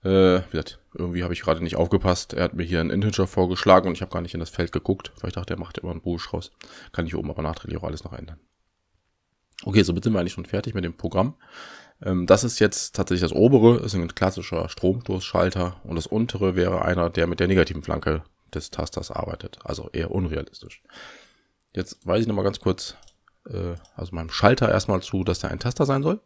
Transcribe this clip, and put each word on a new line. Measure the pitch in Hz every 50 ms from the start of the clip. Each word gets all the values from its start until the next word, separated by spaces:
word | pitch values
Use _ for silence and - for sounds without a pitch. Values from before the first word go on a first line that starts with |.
| -
äh, | 98 95 95 95 92 90 92
wie | 90 -
gesagt, | - 82 73 - - - _ _ _
irgendwie | - 87 90 85 90 87
habe | 87 87
ich | -
gerade | - - 80 82
nicht | 85 82 80
aufgepasst. | - 87 87 - 95 - 95 90 - - - -
Er | - 90
hat | - -
mir | - 85
hier | 82 90 82
einen | 82 82
Integer | - 98 101 107 101 - 95
vorgeschlagen | 90 - - 90 90 92 - - 104 95 92 90
und | 92 82
ich | -
habe | 92 -
gar | - 87
nicht | 85 87 -
in | 90
das | 82 -
Feld | - - 85 85
geguckt, | - - - - 95 95 - - - -
weil | - 90
ich | -
dachte, | 95 90 - 87
er | 82
macht | 82 - -
immer | - - 87
einen | 85 82
Busch | - 92 87 82 - - -
raus. | 85 85 - _ _ - - - - - -
Kann | - - 85
ich | 82 80
oben | - - 71
aber | 78 -
nachträglich | 80 76 80 - - - 71
auch | 78 -
alles | - 76 73 -
noch | - -
ändern. | 62 - - 80 - _ _ _ _ _ _ _ _ _ _ _ _ _ _ _ _ _ _ _ _ _ _ _ - -
Okay, | - 95 107 95
somit | 90 85 90 -
sind | 117 110
wir | 95
eigentlich | 87 87 -
schon | - 85
fertig | - - 101 - 120 107
mit | 101 90
dem | 85 82
Programm. | - - 85 85 92 98 131 156 _ - - - - - - - - - - _ _
Ähm, | - - 95 90 90
das | 85 92 101 -
ist | 120 - -
jetzt | 107 101 - - - - -
tatsächlich | - 92 - 90 87 87 85
das | -
obere, | 71 101 127 139 123 110 117 120 - -
ist | 98 101
ein | 92 85
klassischer | 82 - - 98 95 - - 90 - - 82 85 82
Stromstoßschalter | - - - 95 98 120 - - 98 92 - - - 90 87 92 - 95 90 90 90 - -
und | - 85
das | 82 80
untere | - - 110 117 120 - 101 98 95 90
wäre | 92 87 90 92 87 -
einer, | 90 90 90 85 85
der | 85 82 82
mit | 85 87 -
der | 92 90
negativen | 98 92 80 - 80 73 73
Flanke | - 76 76 - 76 78 78 - _ _ _ _ _ -
des | 80 - -
Tasters | - - 80 - - - - -
arbeitet, | - - - 110 - - - - - - -
also | - - - - -
eher | - - 82 85
unrealistisch. | - 98 92 82 78 73 - - _ - - - - - _ _ - - - - - - - _ _ _ _ _ _ _ _ _ _
Jetzt | 98 92 - - _ _
weise | 87 90 107
ich | 113
nochmal | 110 104 98 95
ganz | 98 98 -
kurz, | - 95 92 - - - - - - - _ _ _ _ _ _ _
äh, | - - 92 90 87 85 87 - _ _
also | - - 87 87
meinem | 82 80 82
Schalter | - - - 101 127 - 120 110
erstmal | - 95 95 - 101 92
zu, | - - - 95 92
dass | 90 90 -
der | - -
ein | - -
Taster | - 120 120 - 151
sein | 135 139 135 139
soll. | 160 185 214 _